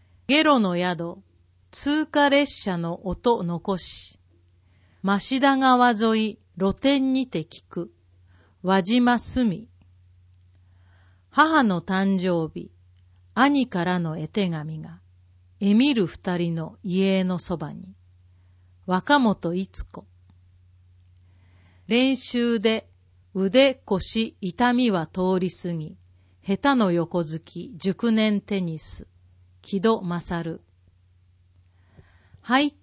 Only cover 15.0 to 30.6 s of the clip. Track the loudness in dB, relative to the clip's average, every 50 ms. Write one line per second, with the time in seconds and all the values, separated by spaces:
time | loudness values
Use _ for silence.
15 | _ _ _ _ _ _ _ _ _ _ _ _ 0 2 4 4 4 4 4 2
16 | 0 -2 -4 -8 -6 -4 -2 -2 -2 -2 -4 -6 -8 -10 -14 _ -8 -2 0 2
17 | 2 2 2 2 0 -2 -4 -6 -4 -6 -6 -6 -6 -10 -12 -14 -18 -20 -20 _
18 | _ _ _ _ _ _ _ _ _ _ _ _ _ _ _ _ _ -2 -2 -2
19 | 2 2 4 4 4 2 2 0 -4 -4 -4 -4 -6 -8 -12 -16 -16 -14 -16 -20
20 | -20 _ _ _ _ -20 _ _ _ _ _ _ _ _ _ _ _ _ _ _
21 | _ _ _ _ _ _ _ _ _ _ _ _ _ _ _ _ _ 0 2 2
22 | 4 2 0 -2 -4 -4 -2 0 0 2 0 2 2 0 0 0 -4 _ _ _
23 | _ _ _ _ _ _ _ -2 -2 2 4 6 4 4 2 -2 _ -4 -4 -4
24 | -2 -4 -2 -2 -2 -4 -6 _ -8 -8 -2 0 0 2 2 2 2 2 0 0
25 | -4 -4 -4 -2 0 0 0 0 -2 -4 -6 -8 -8 -8 -8 -8 -8 -12 -16 _
26 | _ _ _ _ _ _ _ _ _ -4 -4 0 2 2 2 4 2 2 2 0
27 | 0 -2 -2 -4 -4 -4 -8 -10 -12 -14 -16 -16 -14 -14 -14 -6 -4 -4 -4 -2
28 | 0 0 2 2 2 2 0 -2 -2 -4 -4 -4 -4 -6 -8 -10 -12 -14 -16 -16
29 | -18 _ _ _ _ _ _ _ _ _ _ _ -10 -6 -4 0 2 2 0 0
30 | -2 -6 -6 -6 -6 -6 -6 -6 -6 -8 -10 -12